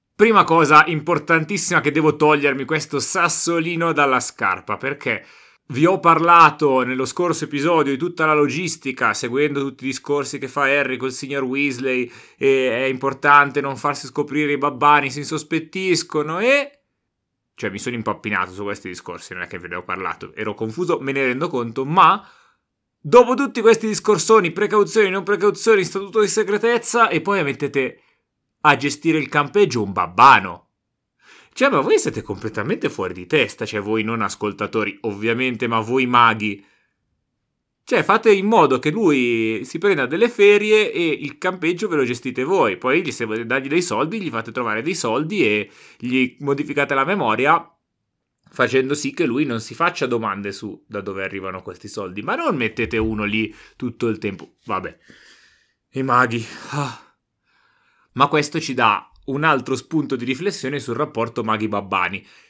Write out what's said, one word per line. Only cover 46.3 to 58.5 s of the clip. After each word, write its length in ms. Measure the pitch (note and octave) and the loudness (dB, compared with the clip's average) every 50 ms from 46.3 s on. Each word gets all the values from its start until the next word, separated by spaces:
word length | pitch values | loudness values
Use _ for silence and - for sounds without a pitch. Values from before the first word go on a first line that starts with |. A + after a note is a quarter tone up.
| - _ | -4 _
modificate 540 | C#3+ C#3 C#3 C#3 D3 - D3 C#3+ C#3+ C#3 C#3+ | -4 -4 -2 -2 -4 -4 -4 -4 -2 0 0
la 100 | C3+ C3+ | -2 0
memoria, 640 | D#3+ G3+ G3 C#3 A2 G#2+ A2+ C3 D3 E3 D#3+ - - _ _ _ _ _ _ _ _ _ _ _ _ _ _ _ _ _ | 0 -2 -2 0 0 0 2 2 2 2 2 0 -6 _ _ _ _ _ _ _ _ _ _ _ _ _ _ _ _ _
facendo 420 | - B2+ A2 B2 C3 C3 C3 C#3+ | -2 -2 2 2 0 2 0 -2
sì 180 | - - C3+ - | -4 -4 -6 -4
che 140 | - E3+ | -2 -2
lui 180 | B2+ A2+ C#3 D3+ | -2 0 -2 -2
non 160 | C3+ A#2 A2+ | -2 -4 -6
si 140 | A2+ - A2+ | -8 -10 -6
faccia 320 | - E3+ F3 - - C3+ | -2 -2 -2 -2 -2 -4
domande 460 | B2+ A#2+ A2+ A2 G#2 F#2+ G2+ G2+ G2+ F#2+ | -2 -2 -2 -4 -4 -6 -6 -8 -10 -10
su 320 | - A2 G2+ F#2+ - _ | -10 -12 -12 -12 -14 _
da 140 | _ G#2+ G2+ | _ -12 -10
dove 240 | F#2+ G2+ F#2+ F#2+ F#2+ | -10 -8 -8 -8 -8
arrivano 380 | F#2+ G2 F#2+ F#2 F#2+ F#2 F#2 - | -8 -8 -8 -10 -10 -10 -10 -12
questi 260 | G2+ F2+ - - G2+ | -14 -16 -16 -18 -14
soldi. 340 | - A2 G2 F#2 F2+ G2+ G#2 | -12 -10 -10 -10 -10 -8 -6
Ma 140 | D#3 A3+ | -6 -6
non 180 | E4 E4+ D4+ G3 | -4 -2 -2 -2
mettete 420 | C3+ A#2 A2 - - A2+ - A#2 | -2 -2 -4 -2 -4 -4 -2 -2
uno 280 | A2 A2 A2 A2 G#2+ G#2 | -2 -2 -2 -2 -4 -4
lì 280 | G#2 G#2 A2 A2 G#2 - - - - _ | -2 -2 -2 -2 -4 -6 -14 -20 -20 _
tutto 300 | _ C3 A#2+ A2 - B2+ | _ -8 -8 -6 -4 -4
il 120 | A2+ G#2+ - | -4 -4 -4
tempo. 360 | - G#2 F#2+ E2 - - _ _ _ | -6 -8 -8 -10 -14 -20 _ _ _
Vabbè. 340 | - G2+ F#2+ F2+ D#2 - _ _ _ - - _ - - _ _ _ _ _ _ _ _ _ _ _ _ | -6 -6 -6 -6 -8 -12 _ _ _ -20 -20 _ -20 -20 _ _ _ _ _ _ _ _ _ _ _ _
I 100 | C3+ C3 | -6 -2
maghi. 420 | C3+ B2 B2 B2+ A#2 A#2 A#2 G#2+ - - - - - | 2 2 2 2 2 0 -4 -6 -8 -14 -18 -14 -8
Ah. 400 | - D3 C#3+ B2+ A2+ - - _ _ _ _ _ _ _ _ _ _ _ _ _ _ _ _ _ _ _ _ _ _ | -6 -6 -6 -6 -8 -14 -20 _ _ _ _ _ _ _ _ _ _ _ _ _ _ _ _ _ _ _ _ _ _
Ma 140 | B2+ C#3 | 2 2
questo 340 | C#3+ D#3+ D3+ D3 D3 | 4 4 0 0 0